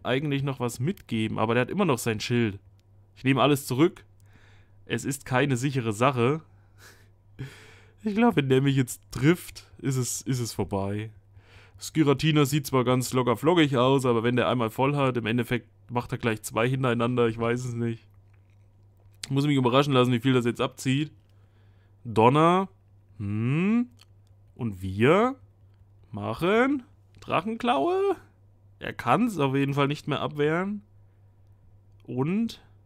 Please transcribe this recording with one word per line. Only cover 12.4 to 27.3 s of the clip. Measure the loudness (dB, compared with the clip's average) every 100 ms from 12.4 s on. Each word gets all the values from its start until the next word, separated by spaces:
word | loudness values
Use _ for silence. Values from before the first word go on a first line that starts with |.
sieht | 2 0 0
zwar | 0
ganz | 2 0 0
locker | 0 0 0
flockig | 2 4 4 2
aus, | 2 2
aber | 2 0
wenn | 2 2
der | 2
einmal | 0 -2
voll | -2 -2
hat, | 0 0 -2
im |
Endeffekt | -2 -2 -2 -4 -6 _ -10
macht | -8 -6
er | -4
gleich | -2 -4
zwei | -4 -2 0
hintereinander, | 0 0 0 0 2 0
ich | 0
weiß | -2 -2
es | -4
nicht. | -4 -4 -6 -14 _ _ _ _ _ _ _ _ _ -20 _
Ich | -4
muss | -2 2
mich | 2
überraschen | 4 4 4
lassen, | 4 4
wie | 2
viel | 2
das | 2
jetzt | 0 -2
abzieht. | -4 -4 -2 -2 -4 -10 _ _ _ _ _ _ _ _
Donner. | -2 4 6 6 4 2 -2 -8 _ -20 _ -12
Hm. | -6 -4 -2 -2 0 0 -2 -10 -20 -20 -20 -20 _
Und | -10 -8 -8
wir | -6 2 4 4 2 -2 -14 _ -20 _ -20 -20 -16
machen | -10 -8 -4 0 2 2 -2 -6 _ _ -20
Drachenklaue. | -6